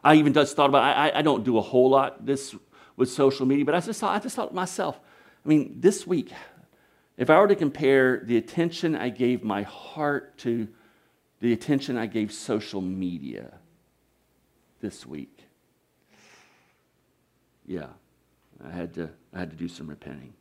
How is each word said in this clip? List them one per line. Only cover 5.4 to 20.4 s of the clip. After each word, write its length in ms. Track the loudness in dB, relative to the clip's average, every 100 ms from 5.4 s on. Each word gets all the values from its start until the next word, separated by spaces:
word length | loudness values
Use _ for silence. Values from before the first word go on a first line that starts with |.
I 40 | 2
mean, 280 | 2 2 2
this 260 | 2 2 -4
week, 260 | -4 -4 -16 -20 -20 _ _ _ _ _ -4
if 140 | 4
I 100 | 6
were 80 | 6
to 80 | 2
compare 640 | 0 0 4 4 4 0
the 160 | 0 -2
attention 580 | 0 -4 -4 -2 -4
I 140 | -2 -6
gave 340 | -2 -2 0
my 200 | -2 -4
heart 760 | -6 -14 -18 -6 -4 -4 -8 -10
to 300 | -6 -4 -6 _ _ _ _ _ _ _
the 120 | -2
attention 440 | -2 -2 -4 -2 -6
I 100 | -4
gave 260 | -4 -6
social 480 | -8 -6 -6 -4 -8
media 760 | -8 -6 -8 -8 -12 -14 -16 -20 _ _ _ _ _ _ _ _ _ _ _ _
this 240 | -14 -14
week, 400 | -18 -16 -16 _ _ _ _ _ _ _ _ _ _ _ _ _ _ _ _ _ _ _ _ _ _ _ -14
yeah, 220 | -12 -12 -20 _ _ _ _ _ _
I 60 | -16
had 240 | -12 -12
to, 160 | -10 -14 -14 _
I 60 | -14
had 100 | -12
to 60 | -10
do 120 | -12
some 200 | -12 -16
repenting. 440 | -16 -18 -18 -20 _